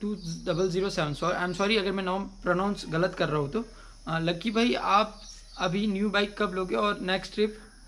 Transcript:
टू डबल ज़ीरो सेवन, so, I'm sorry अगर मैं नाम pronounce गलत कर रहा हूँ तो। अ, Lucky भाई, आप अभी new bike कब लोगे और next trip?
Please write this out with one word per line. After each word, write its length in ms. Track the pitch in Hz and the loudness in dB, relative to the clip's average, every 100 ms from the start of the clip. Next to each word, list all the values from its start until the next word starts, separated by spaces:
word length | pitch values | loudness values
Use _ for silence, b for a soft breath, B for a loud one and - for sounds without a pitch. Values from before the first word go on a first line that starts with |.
टू 140 | 208 202 | -6 -4
डबल 540 | 170 165 180 165 185 | -6 -6 -2 2 2
ज़ीरो 200 | 170 190 | 2 0
सेवन, 240 | 175 151 | 0 -2
so, 100 | 143 | 0
I'm 340 | 165 175 180 170 | 0 0 0 0
sorry 200 | 202 220 | 2 4
अगर 140 | 196 | 2
मैं 120 | 196 | 0
नाम 200 | 185 190 | 0 -2
pronounce 640 | 196 - 180 180 202 202 - | -4 -4 0 2 2 -2 -2
गलत 260 | 156 180 175 | 0 0 0
कर 120 | 170 | 0
रहा 80 | 151 | 0
हूँ 140 | 139 | 0
तो। 140 | 220 233 B B B - | -2 -4 B B B -6
अ, 120 | 160 | -2
Lucky 320 | 165 170 226 | 0 -2 0
भाई, 220 | 220 240 | 2 2
आप 480 | - 180 196 214 - - - - - | 2 4 4 4 -2 -16 -18 -18 -4
अभी 300 | 180 185 214 | -2 0 0
new 220 | 190 208 | 0 2
bike 260 | 196 202 - | 2 0 0
कब 140 | 208 | -2
लोगे 220 | 185 185 226 | 0 0 2
और 240 | 208 202 | 2 0
next 340 | 180 190 - | 0 -2 -2
trip? 240 | - 214 214 - - | 0 0 0 -16 -20